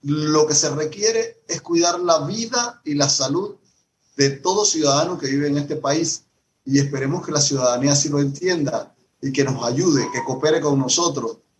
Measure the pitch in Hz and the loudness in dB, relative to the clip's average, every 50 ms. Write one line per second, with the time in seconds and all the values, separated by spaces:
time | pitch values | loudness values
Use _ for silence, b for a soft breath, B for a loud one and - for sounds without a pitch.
0 | - 143 147 151 151 151 156 156 151 151 151 - 160 147 139 151 151 - - 202 | -4 -4 -2 -2 0 2 4 4 4 4 4 2 0 0 0 -2 -4 -4 -4 -2
1 | 208 226 226 226 226 - - _ _ - 160 139 - 165 170 170 170 170 - - | -2 0 0 0 -2 -4 -6 _ _ -8 -8 -8 -4 0 2 2 2 2 2 0
2 | 180 170 165 151 143 156 202 226 233 226 254 240 233 233 - - - 156 143 147 | 2 2 2 2 2 -2 -4 -6 -6 -4 -4 -4 -4 -4 -6 -10 -6 -4 0 0
3 | 139 - - - 135 131 143 180 202 208 - - _ _ _ _ _ _ _ _ | 2 2 2 0 0 -2 -2 -2 -4 -6 -8 -14 _ _ _ _ _ _ _ _
4 | _ _ _ - 139 139 139 - - 180 190 214 208 - - 160 151 139 135 147 | _ _ _ 2 2 2 2 0 0 0 2 2 2 2 2 2 2 2 4 2
5 | 165 175 180 143 143 135 139 143 147 147 143 143 139 143 151 - - 135 147 160 | 2 0 -2 -4 -4 -2 -2 -2 0 0 -2 -2 -2 -4 -6 -4 -2 -2 0 0
6 | 165 - - - _ _ _ _ _ _ _ _ - 135 139 139 139 - 139 131 | -2 -2 -4 -8 _ _ _ _ _ _ _ _ -4 0 2 2 2 2 -2 -4
7 | 135 139 139 139 - - 151 143 - - 139 135 127 123 123 123 139 143 143 143 | -2 -2 -2 -4 -4 -2 0 0 0 0 0 2 2 2 2 2 2 2 2 2
8 | - 151 143 143 139 139 139 - 180 185 180 165 143 127 117 110 - - _ _ | 2 0 0 0 0 0 -2 -2 -2 -2 0 0 -2 -2 -4 -6 -8 -10 _ _
9 | _ _ _ - - 139 131 139 139 123 120 120 120 120 123 - 185 175 147 131 | _ _ _ -8 -6 -4 0 0 0 0 0 -2 -2 -2 -2 0 2 2 2 2
10 | 110 - - 123 - - 131 - 147 156 160 165 143 147 139 139 131 127 - 175 | 0 -2 -4 -6 -4 -4 -4 -2 0 0 2 2 2 0 0 0 0 0 0 0
11 | 170 165 139 139 117 113 113 - _ _ _ | 0 0 -2 -4 -6 -8 -8 -10 _ _ _